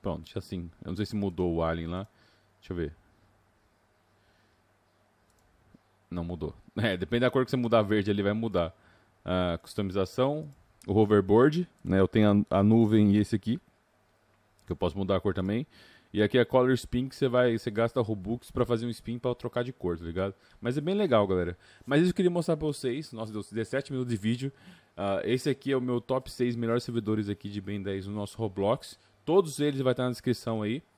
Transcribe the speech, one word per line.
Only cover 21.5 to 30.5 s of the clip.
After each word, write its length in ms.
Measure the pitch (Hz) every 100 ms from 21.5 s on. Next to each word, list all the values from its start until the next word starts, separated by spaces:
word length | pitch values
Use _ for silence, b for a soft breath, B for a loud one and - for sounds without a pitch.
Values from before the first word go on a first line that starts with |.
| 87 b b
Mas 200 | - 143
isso 80 | 180
eu 40 | 175
queria 140 | 180
mostrar 260 | 175 165 160
pra 120 | 151
vocês. 440 | 143 131 123 156
Nossa, 200 | 113 110
deu 100 | 107
dezessete 500 | 98 107 110 135 135
minutos 220 | 135 123
de 80 | 113
vídeo. 300 | 104 120 135 - B B B -
Ah, 260 | 98 98 -
esse 240 | 127 151
aqui 220 | 131 -
é 60 | 135
o 40 |
meu 180 | 127 120
top 320 | - 131 -
seis 240 | - 123 117
melhores 280 | 117 117
servidores 460 | - 117 107 107 101
aqui 200 | 101 101
de 100 | 101
Ben 220 | 98 104
dez 240 | 98 98 95
no 80 |
nosso 240 | 104 101 -
Roblox. 640 | 113 95 98 131 - - b b -
Todos 340 | 175 170 139
eles 220 | 147 139
vai 120 | 127
estar 100 | 123
na 80 | 127
descrição 500 | 120 - 117 -